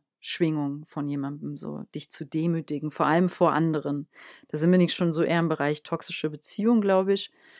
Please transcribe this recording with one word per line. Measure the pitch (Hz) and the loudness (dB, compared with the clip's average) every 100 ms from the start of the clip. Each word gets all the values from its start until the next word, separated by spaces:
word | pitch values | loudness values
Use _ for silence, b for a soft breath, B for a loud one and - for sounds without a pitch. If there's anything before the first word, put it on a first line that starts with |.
| _ _ | _ _
Schwingung | - - 165 156 143 143 151 | -4 0 0 0 -2 -6 -10
von | - 143 | -8 -6
jemandem, | 143 139 147 147 143 | -4 -6 -8 -10 -10
so | 151 147 139 | -10 -10 -10
dich | 156 - | -10 -6
zu | - 143 | -6 -4
demütigen, | 160 165 165 147 147 151 | -2 0 -2 -4 -6 -6
vor | - 143 | -2 2
allem | 160 180 | 4 2
vor | - 170 | 2 2
anderen. | 143 165 151 143 143 147 B B B B | 2 0 0 -4 -6 -8 B B B B
Da | 151 | 0
sind | 165 | 4
wir | 180 | 6
nicht | 170 | 6
schon | - 175 | 4 0
so | 160 | 2
eher | 160 170 | 2 2
im | 165 | 2
Bereich | 156 147 151 | 0 0 -2
toxische | - 165 - - 170 | -4 -4 -2 -2 -4
Beziehung, | 151 - - 214 240 | -4 -4 0 2 4
glaub | 202 190 190 | 4 2 2
ich. | 196 - b b b | 0 -2 b b b